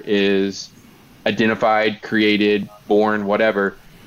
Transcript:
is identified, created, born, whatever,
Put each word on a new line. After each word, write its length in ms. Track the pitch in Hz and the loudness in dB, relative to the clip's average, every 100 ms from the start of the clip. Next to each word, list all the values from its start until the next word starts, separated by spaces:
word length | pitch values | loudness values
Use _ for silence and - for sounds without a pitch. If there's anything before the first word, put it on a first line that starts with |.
| - | 0
is 640 | 101 98 98 98 95 - - - - - - 110 | 0 2 0 -2 -4 -14 -20 -20 -20 -20 -8 -6
identified, 760 | 104 110 107 113 107 110 104 | 0 0 0 0 0 0 -4
created, 680 | - 110 107 104 104 104 101 - - | -4 0 2 2 2 0 -4 -12 -2
born, 380 | 104 107 107 101 | 0 2 0 -2
whatever, 500 | 104 110 101 98 - - - | 0 0 0 -2 -4 -16 -20